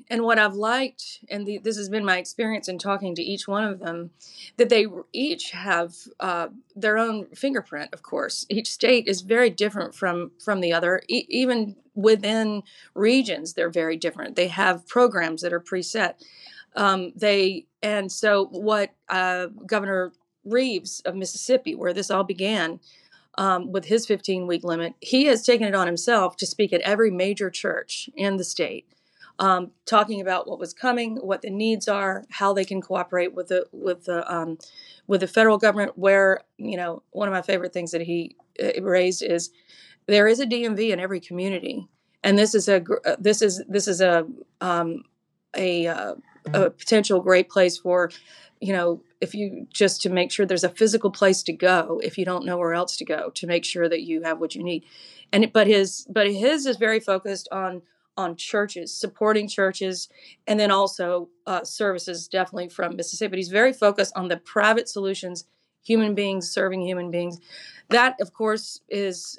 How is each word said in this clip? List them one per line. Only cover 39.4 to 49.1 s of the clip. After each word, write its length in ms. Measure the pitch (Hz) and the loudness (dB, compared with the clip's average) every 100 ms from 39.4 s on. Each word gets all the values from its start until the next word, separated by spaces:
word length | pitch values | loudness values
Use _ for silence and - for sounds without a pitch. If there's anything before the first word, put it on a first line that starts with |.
| - _ _ - - _ - | -2 _ _ -20 -20 _ 2
there 220 | 208 208 | 6 6
is 120 | 233 | 4
a 60 | 262 | 2
D 180 | 240 | 0
M 100 | 233 | -2
V 160 | 202 220 | 0 0
in 80 | 180 | 0
every 220 | 190 185 | -2 -6
community, 680 | - 175 190 185 - - 180 _ _ _ | -8 -6 -4 -4 -6 -10 -12 _ _ _
and 140 | 202 202 | 4 6
this 160 | 214 | 6
is 140 | 214 196 | 4 4
a 120 | 190 | 2
gr-, 140 | 170 - | 2 -2
uh, 120 | - - | 0 0
this 240 | 202 208 | 2 4
is, 200 | 208 185 - | 2 0 -4
this 180 | 202 196 | -2 -2
is 140 | 175 | 2
a, 260 | 185 170 160 - - _ | 4 4 0 -8 -20 _
um, 400 | 180 170 165 165 - _ _ _ _ | -2 0 -2 -6 -12 _ _ _ _
a, 340 | - 185 175 165 | -4 -2 0 -2
uh, 260 | 160 98 - - _ - | -2 -6 -10 -14 _ -4
a 160 | - 180 | 2 2
potential 500 | - - 220 101 190 | 0 2 2 4 2
great 300 | - 185 180 | 4 4 4
place 260 | 196 180 175 | 4 2 2
for, 340 | 180 180 175 - - - - _ | 0 0 0 -4 -20 -20 -20 _
you 120 | 190 | -4
know, 300 | 190 175 165 - | 0 0 -2 -6